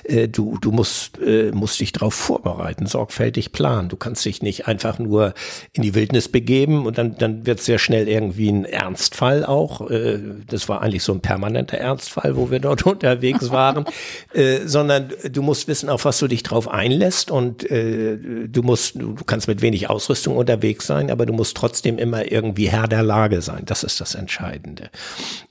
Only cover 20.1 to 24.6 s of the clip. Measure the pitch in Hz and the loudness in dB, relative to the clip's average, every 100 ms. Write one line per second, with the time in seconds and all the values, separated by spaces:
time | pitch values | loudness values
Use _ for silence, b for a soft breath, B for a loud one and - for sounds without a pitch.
20.1 | 135 - 123 120 110 110 107 - 147 143 | -2 0 2 2 2 2 0 0 0 0
21.1 | 117 117 113 107 - 123 - - 113 117 | 0 0 2 0 0 0 0 0 0 0
22.1 | 113 - 113 110 98 98 110 113 110 110 | -2 0 0 0 0 2 2 2 2 4
23.1 | 107 107 92 - 85 - - - - - | 4 4 2 -2 -8 -6 -4 -4 -4 -6
24.1 | - 92 - 90 - | -8 -6 -6 -8 -10